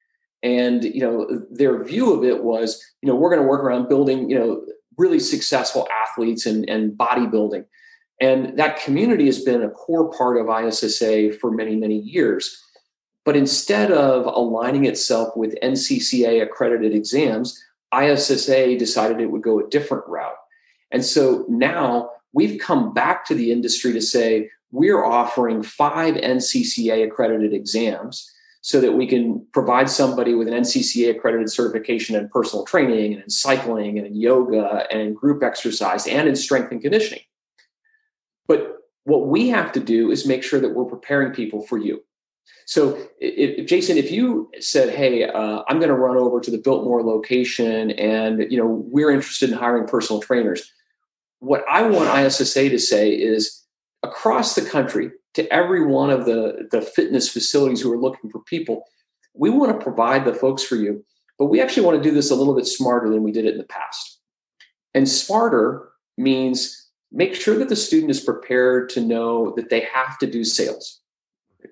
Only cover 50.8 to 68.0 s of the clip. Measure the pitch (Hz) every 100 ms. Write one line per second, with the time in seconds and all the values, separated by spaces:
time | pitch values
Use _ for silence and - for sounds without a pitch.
50.8 | _ _ _ _ _ _ 127 143 - 170
51.8 | 226 185 156 135 135 135 127 135 139 120
52.8 | - 104 107 - 110 110 107 - _ _
53.8 | _ _ - - 214 240 226 - - 151
54.8 | 127 104 - - _ - 110 160 175 185
55.8 | 147 135 139 131 120 113 110 - - 113
56.8 | - - - 131 - 120 - 143 139 113
57.8 | 123 120 131 - 110 110 - 165 160 -
58.8 | - _ _ _ _ - 165 262 262 -
59.8 | 135 117 117 135 131 - 131 135 - 117
60.8 | 104 104 - _ _ _ 143 127 262 -
61.8 | 180 151 151 147 139 131 139 131 - -
62.8 | 123 120 110 110 107 110 110 - - 90
63.8 | - - - - _ _ _ _ _ _
64.8 | _ 135 135 - - 214 233 127 117 -
65.8 | - _ _ - 131 131 131 127 - -
66.8 | _ _ _ 135 190 - - 220 269 208
67.8 | - 160